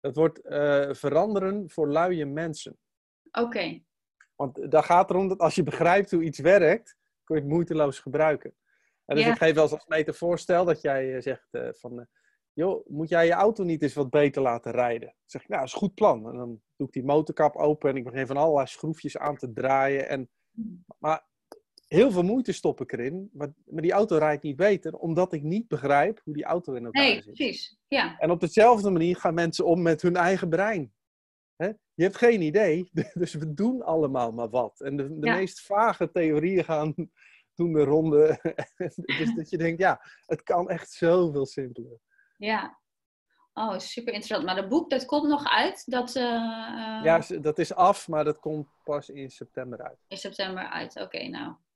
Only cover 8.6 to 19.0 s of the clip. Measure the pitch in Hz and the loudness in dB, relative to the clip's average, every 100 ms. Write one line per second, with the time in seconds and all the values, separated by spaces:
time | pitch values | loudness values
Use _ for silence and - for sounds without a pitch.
8.6 | _ _ _ _ - 143 226 233 160 151 | _ _ _ _ -2 2 2 4 4 4
9.6 | 151 151 - 160 151 - 170 170 - 175 | 2 2 -2 -2 -2 -2 -2 -2 2 2
10.6 | 180 156 151 135 131 131 127 123 _ 120 | 2 0 0 -2 -2 -6 -6 -8 _ -8
11.6 | 123 117 120 120 120 _ _ _ _ - | -8 -10 -14 -16 -18 _ _ _ _ -4
12.6 | 180 175 - 143 160 170 165 170 214 220 | -2 -4 -6 -8 0 2 4 4 2 2
13.6 | 175 160 147 147 131 151 147 143 131 117 | -2 0 -2 -2 0 4 4 2 0 -2
14.6 | 117 123 123 117 - _ _ - - 196 | -4 -2 -2 -2 -8 _ _ -18 -6 -4
15.6 | 131 - 202 - 208 120 113 123 120 113 | -4 -4 -4 2 2 2 -4 -10 -12 -14
16.6 | _ _ 135 139 127 147 156 156 147 - | _ _ -8 -4 2 2 2 2 2 2
17.6 | 151 151 143 135 120 127 127 139 160 147 | 0 2 0 -2 -6 -6 -4 2 2 2
18.6 | 127 - 151 156 | 0 -6 -8 -6